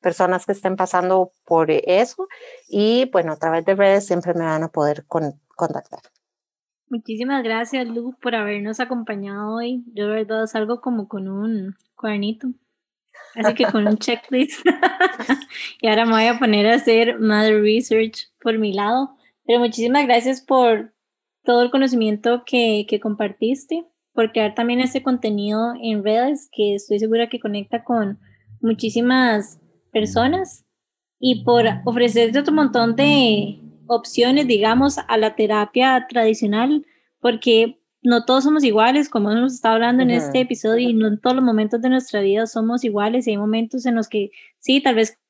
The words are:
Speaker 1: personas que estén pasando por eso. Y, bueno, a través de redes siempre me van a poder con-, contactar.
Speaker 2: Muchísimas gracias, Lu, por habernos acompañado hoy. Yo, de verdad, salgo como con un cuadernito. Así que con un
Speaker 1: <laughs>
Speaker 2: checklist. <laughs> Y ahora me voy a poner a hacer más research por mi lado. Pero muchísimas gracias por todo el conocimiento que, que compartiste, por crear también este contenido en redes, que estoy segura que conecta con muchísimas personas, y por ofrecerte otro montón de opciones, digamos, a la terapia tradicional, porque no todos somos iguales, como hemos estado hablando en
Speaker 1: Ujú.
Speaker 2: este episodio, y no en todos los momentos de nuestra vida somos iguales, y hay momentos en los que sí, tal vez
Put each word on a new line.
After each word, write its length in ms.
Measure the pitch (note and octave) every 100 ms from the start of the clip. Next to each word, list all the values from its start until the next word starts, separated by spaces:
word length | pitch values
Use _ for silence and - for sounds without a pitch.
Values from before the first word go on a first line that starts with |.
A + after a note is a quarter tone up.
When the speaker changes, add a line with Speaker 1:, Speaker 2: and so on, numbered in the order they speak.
Speaker 1:
personas 440 | F#3+ E3 F3+ F#3 -
que 60 |
estén 240 | G3 F#3+ F#3+
pasando 560 | F#3 F#3 F3+ F#3 F#3 _ _
por 260 | E3 D#3+
eso. 560 | D3+ - F#3 B3 - F#4+ - - - _
Y, 420 | G3+ G#3+ A#3+ C4
bueno, 220 | G3 E3
a 40 | D3+
través 260 | D#3+ E3 E3
de 100 | G3
redes 300 | G3+ G3 G3+
siempre 280 | F3 F3
me 100 | E3+
van 200 | E3 D#3
a 60 | D#3+
poder 360 | - D3 D3 -
con-, 320 | E3 D3+ C#3+ _ -
contactar. 460 | F3+ - - - _ _ _ _ _ _ _ _ _
Speaker 2:
Muchísimas 540 | A#3+ - A3 B3+ C#4
gracias, 440 | A#3 A3 A#3 C4+ A#3+
Lu, 280 | A#3 A#3+ B3+
por 140 | A#3+ A#3
habernos 440 | G#3 G#3 G#3 A3
acompañado 760 | B3 B3 A3+ G3+ G3 G3+ G#3+ A3+
hoy. 300 | A#3+ B3+ A#3+
Yo, 140 | G#3+ G#3
de 160 | A3
verdad, 220 | G#3+ A3 A3
salgo 340 | A3 G#3+ A#3+
como 260 | C4 A#3 G3
con 220 | G3+ F#3+
un 460 | G3 A3 A3 F#3+ F#3+ _ _
cuadernito. 520 | A3 G#3 G3+ A3 C4 B3 _ _ _ _ _ - - -
Así 180 | G#3+
que 120 | A3 G#3+
con 220 | A3 G#3
un 100 | G#3+
Speaker 1:
<laughs> 20 |
Speaker 2:
checklist. 680 | - A#3 - B3+ D4+ - -
<laughs> 100 | - F4 - F4+ - - C4+ - - - -
Y 60 | A3+
ahora 180 | G#3+ A#3
me 60 |
voy 140 | A3 A3+
a 140 | A#3+
poner 280 | B3 G#3 G#3
a 80 | A#3
hacer 440 | - A3+ A#3 -
más 300 | A3 G#3 A3
research 840 | G#3+ G#3 A3 B3 A3 A3 - - _
por 160 | A#3 A3
mi 160 | G#3+
lado. 420 | F#3+ G3+ B3 C4+ _ _ _ -
Pero 140 | A#3+
muchísimas 460 | A#3+ A3+ A#3 C#4 C#4
gracias 360 | A#3+ A#3+ B3+
por 520 | - C4 A#3+ A3 A3 _ _ _ _ _
todo 200 | - A#3+
el 80 | A#3+
conocimiento 720 | C4+ C4+ A#3+ A3 G#3 A#3 A#3+ -
que, 400 | B3 A#3 G#3 G#3
que 120 | G#3+
compartiste, 840 | A3 G#3 G#3 F#3+ A3 C4+ - E4 E4+ _ _
por 180 | - A3+
crear 220 | A3+ G#3+
también 260 | G#3+ A#3 A#3+
este 220 | B3+ C4+
contenido 720 | C4 B3+ A3 G#3 G3+ G#3+ A#3 B3
en 220 | A3+ G#3+
redes, 460 | G3+ A3 B3+ D4 -
que 240 | - G#3 G3+
estoy 240 | - G#3
segura 300 | A3 A3+ A#3
que 100 | B3
conecta 440 | A3 G3+ G3+ A#3
con 360 | - A#3 G3+ G#3 _ _ _ -
muchísimas 1000 | A3+ A3+ A3+ A#3 B3 B3+ B3+ G#3+ G3+ - _ _ _
personas, 760 | A3 G#3 G3+ B3+ F4+ F#4 - _ _ _ _ _ _
y 240 | B3+ A#3
por 220 | A#2+ A#3+ A3+ G3 -
ofrecerte 540 | A#3 A#3+ A3+ A#3 B3+
otro 140 | C#4+
montón 420 | D4+ C#4+ A3+ A#3 A3+
de 640 | C#4+ C#4+ B3 G#3 G3+ G3+ - _ -
opciones, 600 | A#3+ - - A#3+ C#4 C4+
digamos, 500 | G#3+ A3 A#3+ C#4 C#4
a 200 | - A3+
la 180 | G#3+ A3
terapia 720 | G#3+ G#3+ G#3 B3 C4 B3+ B3+
tradicional, 760 | A#3+ A3 G#3+ G#3 G#3 B3+ D4+ - _ _ _
porque 600 | A#3+ A3+ - A3+ A#3 - _ _
no 220 | A#3+ A#3+ A#3+
todos 200 | C4 C4+
somos 180 | D4+
iguales, 460 | C4+ G#3+ A3+ C#4 D4
como 220 | A#3 G#3
hemos 220 | A3 B3+
estado 220 | B3+ A3+ A3+
hablando 280 | A#3 B3
en 60 | B3+
Speaker 1:
Ujú. 80 | A#3+
Speaker 2:
este 240 | C#4+ B3+
episodio, 480 | B3 A#3 A3 A#3 B3
y 40 |
no 140 | A3 A3
en 120 | G#3+
todos 160 | B3 B3+
los 100 | B3+
momentos 360 | G#3+ G#3+ A#3
de 80 | B3
nuestra 320 | B3+ B3+ G#3
vida 260 | G3 G3+ A3
somos 360 | A3+ A3 A#3+
iguales, 440 | B3 G3+ G#3 B3 A#3+
y 40 |
hay 60 | G3+
momentos 480 | G#3+ A3 A3+ B3+ B3
en 100 | A3+
los 120 | G#3+
que 240 | G#3+ G3+ - - _
sí, 220 | - C4+
tal 140 | C#4 A3+
vez 240 | A3 _